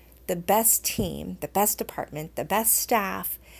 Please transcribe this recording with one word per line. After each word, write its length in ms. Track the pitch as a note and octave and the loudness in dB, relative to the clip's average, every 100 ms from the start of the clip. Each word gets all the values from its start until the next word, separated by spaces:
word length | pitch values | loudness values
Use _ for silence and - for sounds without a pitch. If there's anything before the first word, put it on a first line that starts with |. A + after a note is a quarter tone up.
| - - - | -20 -18 -6
the 80 | F3+ | -4
best 500 | F3 G3+ A3+ - - | 4 4 6 2 0
team, 520 | - F#3+ D3 D#2 F#3 | -2 -4 -4 -8 -8
the 60 | - | -4
best 280 | F#3+ G#3 - | 0 2 0
department, 580 | - - - D3 D#3+ - | -6 -8 -8 -8 -8 -8
the 100 | C#3+ | -2
best 300 | G3 A3+ - | 0 2 2
staff 640 | - A#3 G3 F#3+ F#3 - - | 2 2 2 -4 -6 -10 -14